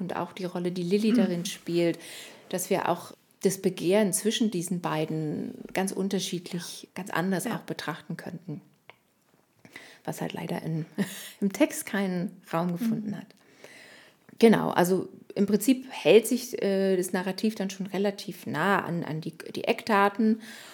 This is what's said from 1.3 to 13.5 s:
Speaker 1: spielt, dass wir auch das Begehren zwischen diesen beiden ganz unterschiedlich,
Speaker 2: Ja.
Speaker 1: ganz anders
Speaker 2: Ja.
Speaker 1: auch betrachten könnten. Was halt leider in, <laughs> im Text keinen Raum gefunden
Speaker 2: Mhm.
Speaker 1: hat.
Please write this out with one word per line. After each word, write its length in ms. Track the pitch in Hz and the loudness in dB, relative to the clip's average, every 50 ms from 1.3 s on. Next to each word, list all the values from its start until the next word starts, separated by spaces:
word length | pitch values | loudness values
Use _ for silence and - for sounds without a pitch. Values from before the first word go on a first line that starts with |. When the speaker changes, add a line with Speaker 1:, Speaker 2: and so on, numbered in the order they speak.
| 175 170 170 | 2 -2 -4
Speaker 1:
spielt, 560 | - - - - - 170 170 170 170 160 - - - - - - - - - - - | -6 -8 -8 -6 -2 2 2 4 4 2 0 -6 -14 -16 -16 -16 -16 -18 -20 -12 -6
dass 200 | - 180 - - | -6 -6 -2 0
wir 200 | 196 - - - | 0 0 2 0
auch 240 | 170 170 - - - - _ _ _ _ - | 0 0 -2 -12 -18 -20 _ _ _ _ 0
das 160 | 196 190 - | 0 0 2
Begehren 540 | - 196 180 - 170 165 190 214 220 190 175 | 0 -2 0 0 2 4 4 4 4 4 2
zwischen 380 | - - 208 226 - 240 214 | 0 0 0 2 2 0 0
diesen 300 | 220 175 165 - 185 175 | 0 -2 -2 -2 -4 -2
beiden 760 | - 156 156 156 160 156 156 156 156 151 - - - - - - - - - | -2 -2 0 0 0 0 -2 -2 -2 -2 -2 -4 -4 -6 -8 -12 -16 -6 -2
ganz 180 | - 190 196 - | -2 -2 -2 -2
unterschiedlich, 880 | - 190 196 202 185 185 - - 170 175 - - 170 175 - - - - | -2 -2 0 0 -2 -2 -2 -6 -6 -8 -6 -8 -8 -8 -8 -12 -14 -16
Speaker 2:
Ja. 60 | - _ | -16 _
Speaker 1:
ganz 160 | - 180 208 | -12 -10 -6
anders 340 | - - 170 190 190 170 - | -4 -2 0 0 0 -2 -2
Speaker 2:
Ja. 120 | 240 - | -4 -6
Speaker 1:
auch 40 | 175 - | -6 -6
betrachten 540 | - 160 - - - 156 - - - 175 | -8 -10 -8 -6 -8 -8 -8 -8 -10 -10
könnten. 440 | - - - 175 - - - 151 - - _ _ _ _ _ - _ _ _ _ _ _ _ _ _ _ _ _ _ _ - - - - - - - _ | -10 -8 -12 -12 -12 -10 -10 -12 -12 -12 _ _ _ _ _ -20 _ _ _ _ _ _ _ _ _ _ _ _ _ _ -20 -20 -20 -20 -20 -20 -14 _
Was 160 | - 160 - | -10 -8 -6
halt 120 | 165 165 - | -8 -8 -6
leider 300 | - 170 165 170 - - | -8 -6 -6 -6 -6 -4
in, 220 | 160 160 160 160 - - | -4 -4 -4 -4 -6 -4
<laughs> 440 | - 196 - - - - - - - | -6 -4 -4 -6 -12 -14 -16 -8 -2
im 120 | 208 196 - | -2 -2 2
Text 340 | - 302 311 - - - | 2 2 2 2 -6 -8
keinen 540 | - - 196 202 190 180 180 175 - - - - - - | -6 -4 -2 -2 -2 -2 -2 -4 -6 -8 -12 -12 -4 -2
Raum 200 | 165 175 180 175 | -2 -2 -2 -2
gefunden 380 | 170 240 226 - - 208 - | -2 -2 -2 -2 -2 -4 -6
Speaker 2:
Mhm. 60 | - | -8
Speaker 1:
hat. 100 | 160 - - - _ _ _ | -8 -10 -16 -20 _ _ _